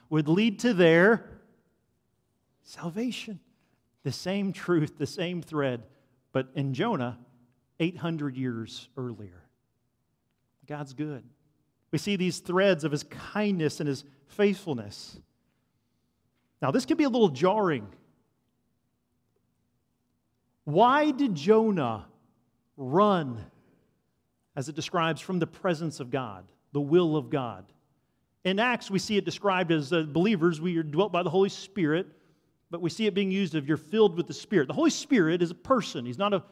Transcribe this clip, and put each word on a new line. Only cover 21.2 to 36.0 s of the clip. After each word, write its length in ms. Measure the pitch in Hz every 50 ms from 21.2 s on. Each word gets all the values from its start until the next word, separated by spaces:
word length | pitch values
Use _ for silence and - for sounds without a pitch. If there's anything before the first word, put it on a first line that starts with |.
| 285 247 180
Jonah 720 | 143 135 190 220 220 226 220 202 170 135 117 113 104 - - _ _ _ _ _ _ _ _ _ _ _ _ _
run, 640 | - 135 127 139 180 214 208 196 175 156 131 117 107 90 - _ _ _ _ _ _ _ _ _ _ _ _ _ _ _ _ _ _ _ _ -
as 140 | 147 127 151
it 60 | 151
describes, 440 | 156 - - - 175 160 165 160 -
from 200 | - - 190 180
the 80 | 165
presence 520 | 160 - - - 190 170 147 170 156 - -
of 100 | 135 123
God, 360 | 139 135 127 110 98 92 90 - _ _ _ _
the 100 | - 143
will 360 | 143 139 156 180 180 160 151
of 120 | 151 127 120
God? 360 | - 143 127 117 104 92 98 _ _ _ _ _ _ _ _ _ _ _ _ _ _ _ -
In 140 | 185 190 196
Acts, 300 | 233 254 240 233 - -
we 100 | 196 180
see 180 | - - 214
it 80 | 196 165
described 460 | 170 - - - 202 185 180 185 160
as, 200 | 165 156 143 131
uh, 120 | 175 165 160
believers, 580 | 151 139 160 180 226 220 160 160 180 165 151
we 160 | 160 185 175
are 60 | 165 160
dwelt 280 | 151 143 160 202 208
by 120 | 180 170 180
the 60 | 170
Holy 200 | 151 190 196 202
Spirit, 580 | - - - - - 208 170 147 156 175 196 - - _ _ _ _ _ _ _ _ _ _ -
but 120 | 170 170
we 100 | 175 165
see 160 | 165 - 220
it 80 | 208 180
being 160 | 202 202 190
used 240 | 190 196 196 160 156
of 120 | 156 135
"you're 100 | 139 156
filled 380 | 151 - - 208 220 214 202 165
with 120 | 170 165
the 60 | - 143
Spirit." 340 | - - - 220 175 135
The 80 | 131 -
Holy 160 | - 320 311
Spirit 500 | - - - - 277 220 165 156 170 175
is 80 | 175 165
a 60 | 180
person. 500 | - - - 269 240 165 - - 156